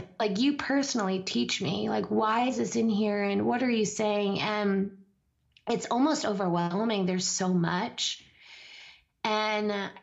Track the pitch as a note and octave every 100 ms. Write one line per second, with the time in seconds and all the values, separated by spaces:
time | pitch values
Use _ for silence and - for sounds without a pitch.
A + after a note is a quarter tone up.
0 | - - G#3+ F#3+ C#4 C#4+ - C#4 C#4 A#3+
1 | F#3+ F#3+ F#3+ A#3 A#3+ - G3 G3+ G#3+ G#3
2 | G3+ G#3+ G#3+ A#3 B3+ A3+ A3 A#3 A3+ G3+
3 | G#3+ G3+ G3+ G3+ A3 A#3+ B3+ A3+ G#3 -
4 | G#3+ G#3 G3+ G3 G#3+ G#3 G3+ G3 G3 -
5 | - _ _ _ _ - - A3+ - A#3+
6 | D4+ D4+ - G3 F#3 E3+ E3+ F#3+ A3+ G#3
7 | F3+ F3+ F3+ - F#3 F#3 E3 F3+ A#3+ B3
8 | - - - - - - - - - -
9 | _ _ A3+ G#3+ G#3+ G#3+ G#3 G3+ G3 -